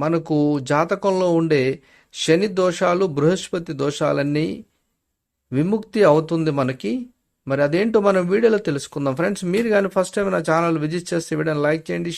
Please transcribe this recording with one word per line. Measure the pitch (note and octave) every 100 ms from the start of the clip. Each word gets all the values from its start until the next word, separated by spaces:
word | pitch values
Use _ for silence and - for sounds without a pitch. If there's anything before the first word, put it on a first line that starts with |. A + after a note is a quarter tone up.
మనకు | D3+ E3 D3+ D3+ D3 D3 B2+
జాతకంలో | D3 E3+ F#3+ G3+ F#3 F3+ E3
ఉండే | E3 C#3+ C3 D3+ _ _ _
శని | - - E3+ G#3 F#3
దోషాలు, | F#3 E3+ F3+ F3+ F#3 C#3+
బృహస్పతి | D#3 F#3 - F#3 E3+ C#3
దోషాలన్నీ | C#3 - D3 C#3+ C#3+ D3 E3 - - _ _ _ _ _ _ _ _
విముక్తి | B2+ F3 G#3+ - A3+ F3+
అవుతుంది | D#3 D#3 E3 D#3 C#3+
మనకి. | B2+ C3 G3+ B3 A#3+ _ _ _ C#3
మరి | C#3 C#3+
అదేంటో | E3+ A3+ A3 G3+
మనం | F#3+ F3+
వీడియోలో | G#3 A#3 G#3 F3
తెలుసుకుందాం | C#3 - D3 C#3 C3
ఫ్రెండ్స్. | F#3 G3 F3
మీరు | G3+ A#3 G3+
గాని | F#3+ F#3+
ఫస్ట్ | F3+ G#3
టైమ్ | G3 F3+
నా | D#3+
ఛానల్ | D#3+ E3+ D#3+ D3+
విజిట్ | F3 F3
చేస్తే | E3+ - D3+
వీడియోని | D#3+ D3+ D3
లైక్ | D#3+ E3+
చేయండి, | F3 E3+